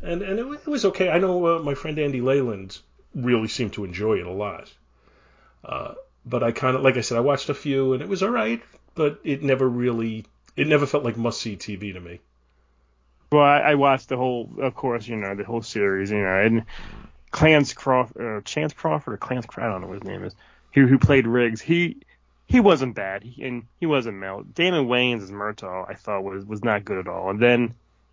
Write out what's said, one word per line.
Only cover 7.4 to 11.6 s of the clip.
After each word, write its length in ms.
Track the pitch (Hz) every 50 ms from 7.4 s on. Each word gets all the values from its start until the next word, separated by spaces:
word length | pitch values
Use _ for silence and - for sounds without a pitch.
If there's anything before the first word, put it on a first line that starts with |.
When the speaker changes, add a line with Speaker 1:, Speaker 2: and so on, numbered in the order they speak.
| -
Speaker 1:
a 60 | - 139
few, 400 | - - 147 135 135 135 131 131
and 80 | 127
it 80 | 151 190
was 120 | 196 170
all 80 | 190 214
right, 320 | 247 233 214 226 233 233 - _ _ _ _ _ _
but 260 | 160 156 147 151 - -
it 200 | 151 139 139 151
never 240 | 139 131 127 135
really 580 | 127 120 123 123 123 117 113 113 113 110 110 104 _ _ _ _ _ _
it 120 | - 143
never 180 | 151 156 143 143
felt 180 | 135 - 147 131
like 140 | 117 107
must-see 380 | 117 117 120 113 - - 117 101
T 200 | 92